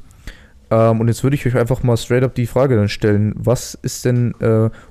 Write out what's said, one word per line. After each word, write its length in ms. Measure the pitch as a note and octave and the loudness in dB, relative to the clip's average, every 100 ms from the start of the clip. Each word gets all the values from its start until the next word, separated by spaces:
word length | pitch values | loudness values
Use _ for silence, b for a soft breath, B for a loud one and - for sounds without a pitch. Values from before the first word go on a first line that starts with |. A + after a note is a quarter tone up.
| B B B B B B - | B B B B B B -2
Ähm, 280 | A2+ A2+ A2+ | 2 4 2
und 80 | A2+ | 0
jetzt 140 | A2 | 0
würde 140 | C3 C#3+ | 0 0
ich 80 | B2 | 0
euch 80 | |
einfach 280 | A#2+ A#2 B2+ | 0 0 0
mal 160 | B2 A#2 | 0 0
straight 240 | - B2 | 0 0
up 120 | B2+ | 0
die 120 | - A#2+ | -2 -2
Frage 300 | B2 C#3 A#2 | 0 2 2
dann 120 | G2+ | 0
stellen: 460 | - A2 G#2 G#2+ - | 0 0 2 0 -2
Was 380 | G#2+ B2 - | -2 -2 -4
ist 320 | - B2 - B2+ | -10 -10 -4 -2
denn, 280 | B2 A#2+ - | 0 -2 -2
äh, 300 | A2 A2 A2 B B | 0 2 0 B B